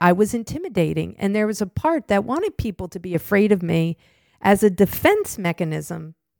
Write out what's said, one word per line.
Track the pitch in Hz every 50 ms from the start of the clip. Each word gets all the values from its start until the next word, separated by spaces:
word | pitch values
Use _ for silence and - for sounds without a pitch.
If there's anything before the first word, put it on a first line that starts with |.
I | - 175 180
was | 180 214 208 -
intimidating. | 233 226 - - 302 359 370 220 190 165 156 156 160 156 85 - -
And | - 196 202
there | 214 214
was | 214 214 - 214
a |
part | 180 - - - 311 330 311 208 -
that | 202 202 208
wanted | 233 247 320 403 403 -
people | - - 233 190 - 185 175
to | - 190
be | 170 185 175
afraid | 160 - - 208 196 208 208 208
of | 185 175
me | 165 165 165 165 165 165 _ _ _ _ _ _ _ _ _
as | - 190 202 196 214
a | 208
defense | 180 - 202 - - - - 320 415 427 403 - - -
mechanism | 190 170 165 - 180 160 156 156 151 - 170 160 160 156 160 _ _ _ _ -